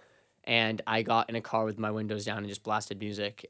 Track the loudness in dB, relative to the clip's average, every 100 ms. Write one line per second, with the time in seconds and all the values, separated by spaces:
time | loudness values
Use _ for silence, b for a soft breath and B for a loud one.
0 | _ _ _ _ 0 4 4 0 0 0
1 | 4 4 4 -2 0 0 2 0 -2 -2
2 | -2 -2 -2 -4 -4 -6 0 0 0 -6
3 | -6 -4 -4 -6